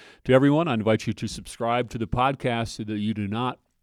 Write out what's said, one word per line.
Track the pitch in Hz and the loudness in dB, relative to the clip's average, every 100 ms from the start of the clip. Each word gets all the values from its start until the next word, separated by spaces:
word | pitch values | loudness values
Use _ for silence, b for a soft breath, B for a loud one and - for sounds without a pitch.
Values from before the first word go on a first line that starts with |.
| B B | B B
To | - | 4
everyone, | 131 143 147 175 | 6 6 4 2
I | |
invite | 113 107 110 - | 0 2 0 0
you | |
to | 104 110 | -6 -6
subscribe | - 95 - 117 120 123 | -10 -14 -6 -2 0 -2
to | 120 | -4
the | 110 | -4
podcast | 123 131 135 127 117 113 - | 0 0 0 -2 -2 -4 -6
so | |
that | 107 107 | -6 -2
you | 107 | -2
do | 107 101 | -2 -4
not | 110 123 - _ _ | -2 -4 -6 _ _